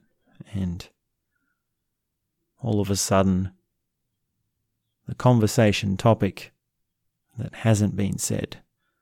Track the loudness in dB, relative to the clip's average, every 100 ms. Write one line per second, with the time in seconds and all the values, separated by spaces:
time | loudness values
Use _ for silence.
0 | _ _ _ -20 -12 -8 -6 -8 -12 _
1 | _ _ _ _ _ _ _ _ _ _
2 | _ _ _ _ _ _ -2 0 0 -2
3 | 0 2 2 2 -2 -8 _ _ _ _
4 | _ _ _ _ _ _ _ _ _ _
5 | -14 -2 2 4 4 4 2 2 -2 0
6 | 2 2 0 -4 -16 _ _ _ _ _
7 | _ _ _ -12 -12 -4 2 2 2 0
8 | -4 -4 -6 -6 -8 -12 _ _ _ _